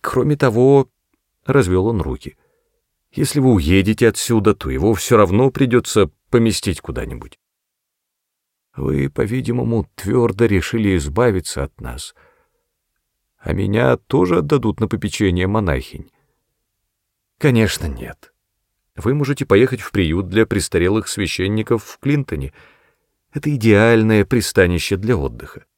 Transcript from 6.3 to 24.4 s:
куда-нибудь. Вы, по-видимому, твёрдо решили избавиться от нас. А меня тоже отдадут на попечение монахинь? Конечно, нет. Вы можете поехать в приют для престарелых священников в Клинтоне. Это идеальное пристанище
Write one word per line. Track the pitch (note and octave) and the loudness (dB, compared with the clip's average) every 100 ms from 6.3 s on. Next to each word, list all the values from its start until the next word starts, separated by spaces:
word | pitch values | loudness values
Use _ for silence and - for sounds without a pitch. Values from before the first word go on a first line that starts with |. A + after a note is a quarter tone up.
| B2 A2+ G2+ - E2+ | 0 2 0 -4 -6
куда-нибудь. | - - A#2 - - _ _ _ _ _ _ _ _ _ _ _ _ _ _ - | -8 -10 -10 -12 -16 _ _ _ _ _ _ _ _ _ _ _ _ _ _ -8
Вы, | - D3+ - | -4 -2 -4
по-видимому, | - A#2 B2 B2 A#2+ A#2+ A#2 - | -4 -4 -4 -4 -4 -2 -4 -6
твёрдо | - F#2+ B2 A#2 F#2+ | -10 -2 0 0 0
решили | A#2 G2 - A#2 G2+ F#2 | 2 2 -2 -2 0 0
избавиться | D2 D2+ B2 F#2+ - - | -2 0 0 0 -6 -8
от | C#2+ _ | -8 _
нас. | - A#1+ - _ _ _ _ _ _ _ _ _ _ _ _ _ | -14 -14 -16 _ _ _ _ _ _ _ _ _ _ _ _ _
А | - | -6
меня | F2+ G2 G#2 B2+ A#2+ | -4 -2 0 0 0
тоже | _ C3+ F3+ E3+ | _ 0 2 0
отдадут | D3 D3 A2 - | 0 -2 -2 -2
на | A2 | -4
попечение | A2 G2+ - G2+ F2 F#2 | -4 -6 -2 0 0 0
монахинь? | A2 F#2+ C2+ - - - _ _ _ _ _ _ _ _ _ _ _ _ _ | -2 -2 -4 -6 -18 -20 _ _ _ _ _ _ _ _ _ _ _ _ _
Конечно, | D3 A#2+ G#2+ - E2 | 0 2 2 -2 -8
нет. | C2 - - _ _ _ _ _ _ _ - | -8 -14 -18 _ _ _ _ _ _ _ -6
Вы | A2 | -2
можете | C#3+ C#3 C#3+ - | 0 -2 -4 2
поехать | G2+ B2+ A#2+ | 4 4 0
в | - | -6
приют | G2+ E2+ E2 F#2 | -2 0 -2 -2
для | G2 | 0
престарелых | A2 G2+ E2 F2+ F2 A2 - | 0 0 -2 0 0 0 -4
священников | - F#2 - F#2+ G#2+ A2 A#2 | -6 -6 -4 -4 -4 -2 -4
в | - - | -4 -10
Клинтоне. | C3+ D3 C3+ D2+ C2+ _ - _ _ _ _ _ _ | -4 -2 -4 -8 -10 _ -20 _ _ _ _ _ _
Это | D#3 D3+ | -8 -4
идеальное | C#3+ A2 G2+ A2+ A#2 A2 G#2+ G2 | 0 4 6 6 4 4 2 2
пристанище | B2 | 0